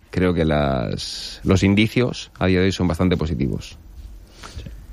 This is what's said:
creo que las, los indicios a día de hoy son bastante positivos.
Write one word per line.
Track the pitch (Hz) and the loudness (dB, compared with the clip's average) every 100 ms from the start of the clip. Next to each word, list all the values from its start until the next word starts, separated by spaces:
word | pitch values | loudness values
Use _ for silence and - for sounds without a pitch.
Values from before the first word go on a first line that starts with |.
| _ | _
creo | 90 90 | 0 2
que | 82 | 2
las, | 80 76 71 65 53 - - - - - | 2 2 2 0 -2 -6 -8 -10 -12 -4
los | - 92 | 2 4
indicios | 98 101 110 127 123 - - - | 4 4 4 2 0 -2 -10 -2
a | 92 | 2
día | 92 | 4
de | 95 | 2
hoy | |
son | 90 90 | 2 0
bastante | 87 92 87 | 2 2 2
positivos. | 78 62 67 50 - - - - - - - - - - - - - | 0 -2 -2 -4 -8 -18 -20 -18 -16 -18 -20 -20 -16 -14 -14 -16 -18